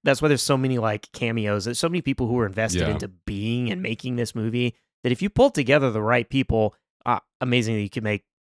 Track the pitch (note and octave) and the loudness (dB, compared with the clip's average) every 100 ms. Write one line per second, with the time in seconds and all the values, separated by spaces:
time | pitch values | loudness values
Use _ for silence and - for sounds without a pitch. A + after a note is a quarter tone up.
0 | C#3+ C3+ D3+ C#3 - C3+ C3 B2+ A2 G#2+ | 0 2 4 2 2 0 0 0 -2 -4
1 | - - A#2 A#2 G#2+ G#2 G2 A#2+ E3+ F3 | -8 -6 -4 -2 0 0 -2 -2 -2 -2
2 | C#3+ C3+ A#2+ B2 G#2+ F2+ A2 F2+ E2 D#2 | -2 -2 0 0 0 -2 -2 0 0 -2
3 | - - - G2+ G#2+ A#2+ A#2+ F#2 F#2+ A2+ | -4 -10 -8 -4 -2 -2 -2 -4 -4 -6
4 | B2+ B2 A2+ A#2 A2 A#2 B2 - _ _ | -4 -4 -4 -4 -2 0 -2 -4 _ _
5 | B2 B2 G3+ - C4+ - A#2+ D3 C3+ A2 | -2 0 0 4 4 4 2 4 2 0
6 | G#2+ B2 A#2 C3+ C3 A#2 G#2+ - _ _ | 0 0 0 -2 0 2 0 -2 _ _
7 | - A#2 - - B2+ B2 A2+ A2+ G2+ - | -2 -2 -4 -6 0 2 2 0 -2 -4
8 | G#2+ G#2 _ _ | -2 -4 _ _